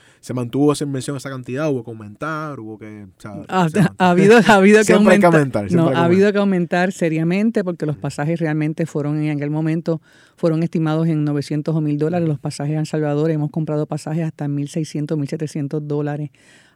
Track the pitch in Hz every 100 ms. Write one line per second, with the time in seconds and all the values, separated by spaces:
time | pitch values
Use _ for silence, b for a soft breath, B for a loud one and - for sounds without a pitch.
0 | b b - 127 120 131 147 143 147 135
1 | 123 139 139 131 123 127 156 127 117 110
2 | 104 104 151 156 156 131 110 107 110 107
3 | 98 _ 110 101 - 185 170 202 156 -
4 | 185 180 196 233 202 202 190 214 208 180
5 | 214 208 175 160 135 110 101 175 165 165
6 | 170 185 208 202 202 180 170 175 185 -
7 | 170 160 165 190 220 220 180 170 151 139
8 | 143 - 147 165 160 156 151 160 160 156
9 | 147 151 151 147 147 151 160 165 165 160
10 | b b b _ 170 160 165 170 156 160
11 | 165 156 147 147 - 151 156 160 151 147
12 | 151 175 160 147 151 - 143 156 156 156
13 | 147 147 160 156 147 165 151 151 151 151
14 | 151 160 160 - 147 143 143 170 151 151
15 | 147 160 139 156 151 160 139 156 147 147
16 | 147 147 151 b b b b